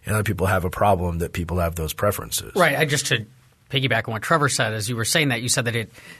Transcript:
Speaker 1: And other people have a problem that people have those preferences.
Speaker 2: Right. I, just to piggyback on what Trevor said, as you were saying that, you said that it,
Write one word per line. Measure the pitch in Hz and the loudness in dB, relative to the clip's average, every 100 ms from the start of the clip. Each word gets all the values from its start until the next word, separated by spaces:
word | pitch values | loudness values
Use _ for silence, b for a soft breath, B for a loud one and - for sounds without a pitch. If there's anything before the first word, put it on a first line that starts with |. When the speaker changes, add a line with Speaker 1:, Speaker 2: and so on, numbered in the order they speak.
| - | -4
Speaker 1:
And | |
other | 107 | -2
people | 104 90 90 | 0 0 0
have | 95 | 0
a | 87 | 0
problem | - 104 95 87 85 | 2 4 4 2 -2
that | 82 | -4
people | - 85 90 | -4 -2 0
have | 85 82 | 0 -2
those | 78 | -4
preferences. | - 104 - - - - - | 0 0 0 -4 -6 -2 2
Speaker 2:
Right. | 170 139 | 4 4
I, | 151 | 2
just | 143 - | 0 0
to | 123 107 - _ _ - | -2 -4 -16 _ _ -6
piggyback | 139 131 117 - | -2 0 0 -2
on | |
what | 113 | -4
Trevor | - 165 143 | 2 2 4
said, | - 117 | 2 0
as | 110 104 | -2 -4
you | 117 | -2
were | |
saying | 110 170 147 | 0 2 2
that, | 117 | 0
you | 120 | 0
said | - 117 | 0 0
that | 117 | -2
it, | 107 B B B | -4 B B B